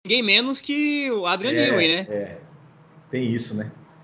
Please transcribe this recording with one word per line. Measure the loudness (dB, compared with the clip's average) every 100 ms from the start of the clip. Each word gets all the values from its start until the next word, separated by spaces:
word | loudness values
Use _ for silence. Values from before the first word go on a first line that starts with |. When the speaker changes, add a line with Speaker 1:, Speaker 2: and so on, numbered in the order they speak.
| 0
Speaker 1:
ninguém | 2
menos | 4 4 4 -2
que | -4 -2 0 0 -2
o | -2 0
Adrian | -2 0
Speaker 2:
É, | 0 2
Speaker 1:
Newey, | 4 2 2
né? | -2
Speaker 2:
é. | -6 -6 -10 -20 -20 -20 -20 -20 -20 -8
Tem | -4 -2
isso, | 0 -2 -4
né? | -8 -12 -20 -18